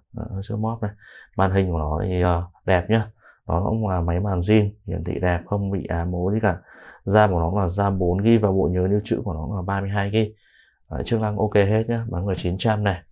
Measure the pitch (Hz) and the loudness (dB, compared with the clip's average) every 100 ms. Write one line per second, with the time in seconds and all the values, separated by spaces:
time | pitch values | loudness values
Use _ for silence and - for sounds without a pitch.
0 | _ 113 - 98 98 107 110 117 101 - | _ -12 -10 -8 -8 -4 -4 -4 -6 -8
1 | - - - - 92 95 92 82 76 78 | -20 -20 -10 0 2 2 0 0 -2 -2
2 | 98 90 90 85 87 _ - 92 87 113 | -2 0 2 0 -2 _ 0 0 2 0
3 | 107 - - _ - 85 92 113 104 92 | 0 -10 -20 _ -4 -2 0 -2 0 0
4 | 85 87 101 92 95 107 104 - - 87 | 0 0 0 0 4 4 2 -4 -8 -6
5 | 85 - 90 85 - 101 98 95 - 85 | -4 -2 0 -2 -2 -4 -2 -4 -4 -4
6 | 87 87 90 107 104 92 - - - - | -2 -2 -2 0 0 -2 -8 -20 -20 -10
7 | - 104 107 87 82 98 92 95 101 95 | 2 4 4 2 0 0 0 2 0 2
8 | 87 92 110 117 104 95 87 90 92 104 | 0 2 4 4 4 2 2 2 2 0
9 | - - 104 80 78 101 90 98 95 101 | 0 -2 -4 -6 -6 -6 -4 -4 -2 -2
10 | 98 107 107 - _ _ _ _ - 127 | 0 0 0 -4 _ _ _ _ -10 -6
11 | 120 113 110 104 104 104 98 110 113 117 | -2 -2 -2 -2 0 2 4 2 0 -4
12 | 117 87 98 92 90 92 113 107 104 87 | -4 -4 -2 -2 -2 0 0 2 0 -2
13 | - | -8